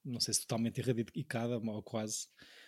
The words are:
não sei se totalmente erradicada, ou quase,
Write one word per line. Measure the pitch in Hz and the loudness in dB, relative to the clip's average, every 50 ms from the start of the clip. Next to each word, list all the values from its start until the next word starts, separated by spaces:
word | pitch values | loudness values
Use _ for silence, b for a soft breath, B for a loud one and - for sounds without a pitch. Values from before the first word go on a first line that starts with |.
| - | -8
não | 135 120 117 | -6 -2 0
sei | - - 110 | 0 2 2
se | - | 0
totalmente | - - 123 113 117 117 104 - | 0 2 2 2 2 2 2 0
erradicada, | 117 131 123 113 113 - - - 143 - - 117 117 120 123 113 | 2 2 2 2 2 0 -2 -6 -4 -2 0 0 0 2 0 0
ou | 104 113 107 107 104 | 0 -2 -2 -2 -4
quase, | - - 110 110 107 107 - - - B B B B B B B | -4 -2 -2 -2 -2 -2 -4 -6 -8 B B B B B B B